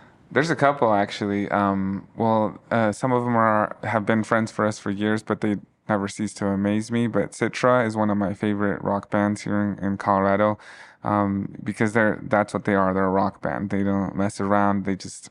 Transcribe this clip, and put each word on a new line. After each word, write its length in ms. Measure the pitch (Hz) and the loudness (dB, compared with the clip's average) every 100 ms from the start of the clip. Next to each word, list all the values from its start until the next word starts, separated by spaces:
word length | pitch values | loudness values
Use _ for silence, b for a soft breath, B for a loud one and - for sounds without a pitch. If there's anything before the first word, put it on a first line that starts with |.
| B B _ | B B _
There's 200 | - 160 | -2 0
a 80 | 151 | 2
couple, 360 | 143 139 117 | 2 2 2
actually. 540 | 101 101 - 101 101 101 | 2 0 -2 -2 -2 0
Um, 540 | 101 101 98 95 98 - - | 0 2 0 -2 -4 -8 -4
well, 420 | 113 110 107 - - | 0 2 0 -4 -4
uh, 220 | 117 110 | 0 0
some 220 | 101 131 | 0 0
of 100 | 123 | 0
them 140 | 123 117 | 2 2
are, 400 | 113 107 104 - | 4 2 0 -4
have 220 | 104 110 104 | -2 -2 2
been 200 | 110 107 | 0 2
friends 260 | 113 110 | 0 0
for 140 | - 107 | 0 -2
us 120 | 107 | -2
for 140 | 107 | -6
years, 320 | 98 107 107 | -2 0 -2
but 160 | - 107 | -2 -2
they 160 | 107 98 - _ - | 0 -2 -6 _ -4
never 220 | 107 101 | -2 -2
cease 240 | - 104 | -6 -8
to 120 | - 101 | -4 -2
amaze 460 | 98 101 107 110 | 0 0 -2 -2
me. 160 | 117 117 | -2 0
But 240 | 95 - | -2 -4
Citra 560 | - 117 - 127 127 113 | -2 -4 0 2 4 2
is 80 | 110 | 0
one 140 | 107 | 0
of 80 | 101 | 0
my 160 | 98 | -2
favorite 500 | 101 107 101 104 - | -2 -2 0 0 -2
rock 260 | - 101 - | -2 -2 -2
bands 340 | 104 104 104 | 0 0 0
here 180 | - 104 | -2 -2
in, 200 | 104 95 | -2 -2
in 140 | 98 98 | -4 -2
Colorado, 600 | - 98 98 98 107 107 B B B B - | 0 2 4 4 2 0 B B B B -2
um, 500 | 104 101 98 98 - | 2 2 0 -4 -8
because 300 | - 101 113 | -8 -2 0
they're, 260 | 113 107 - | 4 2 0
that's 320 | - 104 104 | 0 2 2
what 120 | 101 - | -2 0
they 100 | 98 | 2
are. 180 | 95 | 2
They're 120 | 95 95 | 2 2
a 40 | |
rock 320 | 95 101 - | 2 0 -2
band. 280 | - 65 98 | -6 -4 -4
They 140 | 98 | -2
don't 300 | 98 98 95 | 0 0 -2
mess 280 | - 101 - | -2 -4 -2
around. 420 | 98 101 101 101 | 0 2 4 2
They 140 | 92 95 | -2 -4
just 320 | - - - | -6 -16 -18